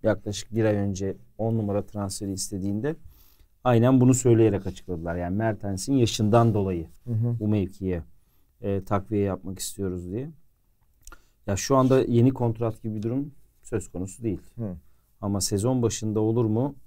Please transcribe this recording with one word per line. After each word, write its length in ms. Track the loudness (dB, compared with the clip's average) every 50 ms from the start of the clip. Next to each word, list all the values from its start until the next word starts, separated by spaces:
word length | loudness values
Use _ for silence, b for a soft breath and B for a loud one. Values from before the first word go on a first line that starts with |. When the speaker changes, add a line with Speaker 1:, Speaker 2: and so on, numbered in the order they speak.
| 2
Speaker 1:
Yaklaşık 520 | 0 0 0 -2 -8 -8 -8 -8 -4 -2
bir 100 | 0 2
ay 100 | 2 2
önce 420 | 2 0 -2 -2 -4 -4 -6 -6 -8 -14 -20 _
on 200 | -4 -2 -2 0
numara 280 | 0 -2 -2 -2 -4 -4
transferi 460 | -4 -6 -6 -6 -6 -6 -8 -6 -6 -6
istediğinde 640 | -6 -8 -8 -6 -4 -4 -4 -4 -2 -4 -4 -6 -8 -14 b b b b b b b b b _ _ _
aynen 380 | 4 4 6 6 6 6 6
bunu 120 | 6 6 4
söyleyerek 540 | 4 6 6 6 8 6 6 4 2 -4
açıkladılar. 480 | -6 -8 -8 -10 -8 -8 -6 -4 -4 -4
Yani 200 | -4 -4 -4 -2
Mertens'in 560 | -2 -2 -2 -2 -4 -6 -6 -6 -6 -4 0 2
yaşından 600 | 2 2 2 2 0 2 4 6 6 6 6 4
dolayı 340 | 2 0 0 -2 -4 -6 -10 -14 -18 _
Speaker 2:
Hı 40 | -6 -2
hı. 260 | -2 -2 -2 -2 -2
Speaker 1:
bu 80 | 0
mevkiye, 560 | 0 2 2 0 -2 -6 -6 -4 -4 -4 -4 -6 -10 -20 _ _ _ _ _ _ _ _ _
e, 220 | -4 -4 -4 -4 -2
takviye 400 | -2 -2 -2 -2 -2 -2 0 0
yapmak 360 | 0 -2 -4 -8 -12 -10 -10
istiyoruz 520 | -10 -12 -8 -6 -6 -6 -6 -6 -8 -8
diye. 180 | -8 -8 -8 -10 -14 -18 _ _ _ _ _ _ _ _ _ _ _ _ _ -20 b b b b b b _
Ya 80 | -4 -4
şu 200 | -4 0 2 2
anda 240 | 4 4 6 4 4
yeni 300 | 4 4 4 4 4 4 2
kontrat 500 | 2 -2 -4 -2 -2 -4 -4 -4 -6 -8
gibi 120 | -8 -8
bir 60 | -4
durum 300 | -4 -4 -4 -4 -6 -6 -12 -20 -20 _ _ _ _
söz 240 | -6 -6 -6 -6 -6
konusu 320 | -8 -8 -8 -8 -10 -6 -6
değil. 180 | -4 -4 -6 -10 -16 _
Speaker 2:
Hı. 200 | -10 -10 -8 -10 -12 _ -20 -20 _ _ _ _ _
Speaker 1:
Ama 200 | -4 -2 -2 -2
sezon 400 | -2 0 -2 0 0 0 0 2
başında 380 | 0 0 0 -2 -6 -2 0 0
olur 260 | 0 2 2 2 2
mu? 300 | 2 2 0 0 -2 -4 -10 -20